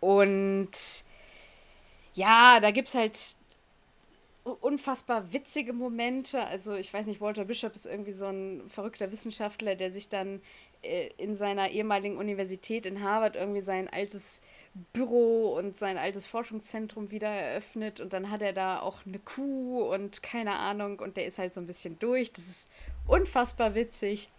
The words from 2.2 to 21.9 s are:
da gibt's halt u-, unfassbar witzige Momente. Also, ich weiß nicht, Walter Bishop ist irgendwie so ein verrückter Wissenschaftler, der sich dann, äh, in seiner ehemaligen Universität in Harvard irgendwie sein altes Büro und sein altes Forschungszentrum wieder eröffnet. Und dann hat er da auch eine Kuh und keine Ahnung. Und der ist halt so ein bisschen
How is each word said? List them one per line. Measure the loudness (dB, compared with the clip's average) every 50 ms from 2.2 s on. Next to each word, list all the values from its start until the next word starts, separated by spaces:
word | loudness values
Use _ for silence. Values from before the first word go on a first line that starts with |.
| 6 8 10 12 12 12 12 12
da | 10 6
gibt's | 4 4 0 0 0
halt | 0 0 0 0 -6 -12 -12 -14 _ _ _ -20 _ _ _ _ _ _ _ _ _ _ _ _ _ _ _ _ _ _
u-, | -10 -10 -2
unfassbar | 0 0 0 0 -2 -2 -4 -4 -2 -2 -2 -2 -2 -2 -6
witzige | -6 -6 -4 -6 -6 -4 -4 -4
Momente. | -4 -4 -4 -2 -2 -2 -2 -2 -2 -6 -4 -4 -4 -2
Also, | -2 -6 -8 -6 -6 -6
ich | -6 -6 -6 -6
weiß | -6 -4
nicht, | -4 -6 -4
Walter | -4 -4 -2 -2 -4
Bishop | -4 -4 -4 -4 -6 -8
ist | -8 -12
irgendwie | -10 -8 -8 -8 -8 -8
so | -8 -6
ein | -6 -6 -6 -6 -8 -8 -10 -12 -14
verrückter | -12 -8 -8 -8 -6 -6 -8 -8 -8
Wissenschaftler, | -8 -10 -12 -8 -6 -6 -6 -6 -6 -4 -4 -2
der | -2 -2 -6
sich | -6 -8 -12 -6
dann, | -6 -4 -4 -4 -8 -10 -14 -18 -20 -20 -20 -20 _ _ -8
äh, | -4 -2 -2 -2 -4 -6 -8
in | -6 -6 -4
seiner | -2 -2 -2 0 0 0 0
ehemaligen | 0 -2 -2 0 0 0 0 -2 -4
Universität | -4 -4 -4 -2 -4 -4 -6 -6 -10 -6 -6 -6 -4 -4
in | -6 -8 -4 -2
Harvard | 0 2 2 2 2 0
irgendwie | -2 -4 -2 -2 -4
sein | -2 -2 -2 -4 -4 -4
altes | -4 -6 -6 -6 -6 -12 -14 -14 -16 -18 -20 -20 -20 -20 -20 -20 _ -18 -18 _ _
Büro | -2 -2 2 4 6 6 6 6 4 4 2 0
und | 0 -2 -4 -4
sein | -4 -4 -4 -2 -2
altes | -2 -2 -4 -4 -10
Forschungszentrum | -6 -6 -6 -6 -6 -8 -12 -12 -8 -8 -8 -8 -8 -8 -10 -10 -8
wieder | -8 -4 -4 -4
eröffnet. | -2 -2 -4 -4 -4 -6 -8 -8 -8 -6 -6 -6 -6 -8
Und | -10 -6 -6
dann | -6 -4 -4
hat | -4 -2 -2
er | -2 0
da | 0 0 0 0 -2
auch | -2 -4 -6 -6 -12
eine | -12 -12 -12
Kuh | -12 -12 -8 -6 -4 -4 -2 -2 -4 -2 0 0 0
und | 2 0 -2 -2 -6 -10 -12 -14
keine | -6 -6 -4 -2 -2 -2
Ahnung. | -2 -2 -2 -2 -2 -4 -6 -6 -6
Und | -8 -8 -6
der | -6 -6
ist | -6 -4 -6
halt | -6 -6 -6
so | -8
ein | -10
bisschen | -10 -10 -10 -10 -10